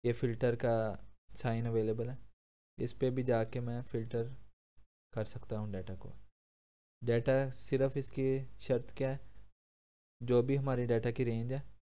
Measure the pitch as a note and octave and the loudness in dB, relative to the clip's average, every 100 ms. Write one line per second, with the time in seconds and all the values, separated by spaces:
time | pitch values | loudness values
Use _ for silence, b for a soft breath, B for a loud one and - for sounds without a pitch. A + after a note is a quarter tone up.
0 | B2 A2+ B2 A2+ B2 A#2 B2 A2+ A2 F2+ | 0 0 0 2 0 2 2 2 2 -2
1 | - - _ - B2 A#2 A#2 A2+ A2 A2 | -10 -18 _ -6 -2 0 2 2 2 0
2 | A#2+ C3 - - _ _ _ - A#2+ - | -2 -6 -12 -20 _ _ _ -6 -4 0
3 | B2+ B2+ B2+ A#2 A2+ B2+ A#2+ A#2+ B2 A#2 | 0 2 2 4 2 -2 -2 -4 -4 -4
4 | A2+ A#2+ A#2 C3 - _ _ - - _ | -2 -2 -2 -6 -14 _ _ -20 -20 _
5 | _ - G#2+ - - G#2+ G#2+ G2 F#2 F#2+ | _ -6 -6 -6 -6 -4 -4 -4 -6 -8
6 | F2+ - - _ _ _ _ _ _ _ | -8 -12 -14 _ _ _ _ _ _ _
7 | A#2+ A#2 A2+ C3+ C3+ C3 - C3+ C3+ C#3 | 2 2 4 2 2 -2 -2 2 2 0
8 | C3+ - C3+ C3+ C3+ - - B2 - - | -4 -2 0 0 -2 -10 0 0 0 -4
9 | C3+ C#3 - - - _ _ _ _ _ | -4 -4 -8 -14 -18 _ _ _ _ _
10 | _ _ A#2+ A#2+ B2 C#3 C3+ B2+ A#2+ A#2 | _ _ 4 4 6 4 2 2 4 4
11 | A#2+ A#2 B2 A2+ A#2+ C3 - - | 2 0 0 0 -2 -4 -6 -14